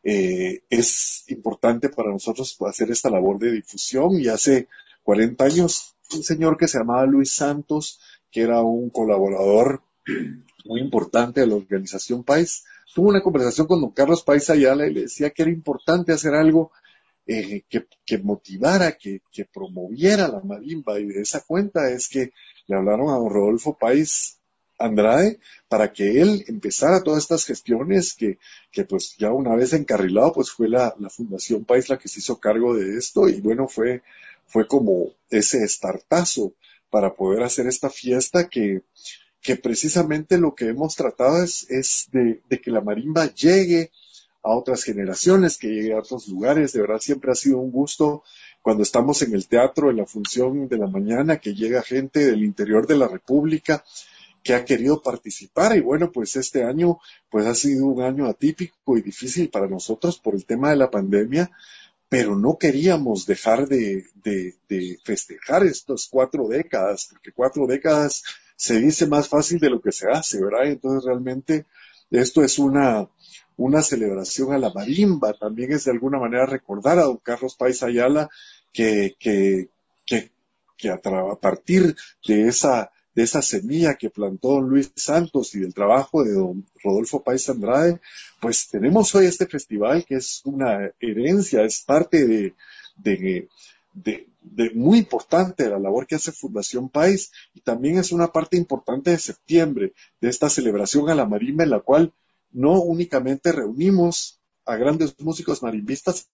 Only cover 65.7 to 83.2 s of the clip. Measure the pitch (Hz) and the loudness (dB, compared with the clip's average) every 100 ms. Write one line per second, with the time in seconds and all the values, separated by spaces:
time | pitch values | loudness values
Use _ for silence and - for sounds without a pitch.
65.7 | 131 - 127 - 131 131 147 110 131 170 | 0 -8 -8 -2 0 0 -2 -2 -4 -2
66.7 | 113 95 98 - _ - - 131 151 131 | -2 -2 -4 -10 _ -18 -2 -2 0 -2
67.7 | 135 160 151 147 - - - _ - - | 0 2 2 0 -4 -12 -20 _ -10 0
68.7 | 113 135 156 156 147 147 147 151 170 151 | 4 4 2 2 2 2 0 0 0 2
69.7 | 120 104 - 95 147 - 104 98 110 143 | 2 -2 -2 0 0 -2 -4 -2 0 0
70.7 | 139 131 135 127 123 127 131 - 156 151 | -2 -4 -2 -2 -4 -4 -8 -2 -4 -4
71.7 | _ - _ _ 120 127 - 139 147 139 | _ -20 _ _ 0 2 4 4 4 2
72.7 | 139 139 110 98 _ _ - _ - 127 | 4 2 0 -4 _ _ -20 _ -4 2
73.7 | 151 147 127 107 95 92 - 135 139 113 | 2 2 -2 -2 -4 -6 -4 -2 0 -2
74.7 | 92 107 165 202 160 110 107 107 110 127 | -4 -4 2 2 2 -2 -4 -8 -6 -4
75.7 | 147 135 120 135 139 120 123 131 135 - | -2 -2 -2 -2 -2 -2 0 0 -2 -8
76.7 | 101 202 247 - 113 - 120 131 - 127 | -2 2 4 2 0 -6 -6 -6 -2 -2
77.7 | 127 123 120 127 147 147 - - - _ | 0 -2 2 2 2 -2 -10 -20 -20 _
78.7 | - 113 104 98 - 113 101 98 95 92 | -2 2 2 0 -4 -2 2 2 0 -4
79.7 | _ _ _ - 117 - _ _ _ _ | _ _ _ -4 -4 -4 _ _ _ _
80.7 | _ 107 90 95 95 95 101 - - - | _ -8 -6 -4 -4 -4 -2 -2 -2 2
81.7 | 185 175 - - _ - 107 113 - 147 | 4 4 0 -16 _ 0 2 4 2 2
82.7 | 123 101 _ _ - | 2 -2 _ _ -2